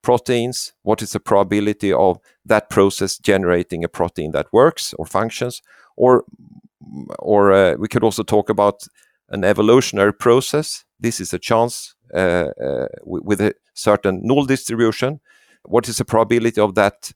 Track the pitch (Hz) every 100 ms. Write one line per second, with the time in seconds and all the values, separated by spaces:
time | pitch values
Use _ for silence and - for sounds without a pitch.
0 | - 123 - 120 120 127 - _ - 110
1 | 104 98 - 101 98 104 104 104 98 69
2 | 95 87 _ _ - 107 - - 98 -
3 | 98 - - 98 87 87 87 85 85 -
4 | 87 - 78 73 76 107 139 - - -
5 | 90 98 113 - 123 - _ _ _ -
6 | 123 - - - - - _ _ - 71
7 | - - - 104 101 98 92 64 107 120
8 | 113 101 104 104 101 101 104 - - _
9 | _ _ _ 101 92 104 107 127 - 101
10 | 101 - 120 123 - 147 151 - _ _
11 | 117 - 90 90 - 113 120 - - _
12 | _ - 95 87 76 - 65 65 64 -
13 | - 90 - 98 104 - _ - - 104
14 | 101 92 110 139 135 131 - 117 113 -
15 | 127 151 _ _ _ _ - 117 117 113
16 | - 110 107 117 117 107 104 95 101 _
17 | -